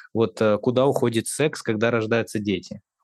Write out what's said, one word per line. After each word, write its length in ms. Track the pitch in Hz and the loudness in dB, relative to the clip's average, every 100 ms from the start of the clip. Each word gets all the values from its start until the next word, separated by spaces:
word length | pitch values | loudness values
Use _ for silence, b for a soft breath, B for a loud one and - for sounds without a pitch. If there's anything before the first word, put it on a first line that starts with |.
| B | B
вот, 260 | 113 110 - | -2 0 2
э, 160 | 107 104 | 2 2
куда 260 | 127 120 139 | 2 2 2
уходит 400 | 123 123 113 - | 2 2 0 -4
секс, 340 | - 151 - | -2 -2 -2
когда 280 | - 107 117 | -4 0 0
рождаются 480 | 117 110 117 107 110 | 0 0 0 0 -4
дети? 420 | 101 90 - 104 _ _ | -2 -4 -4 -16 _ _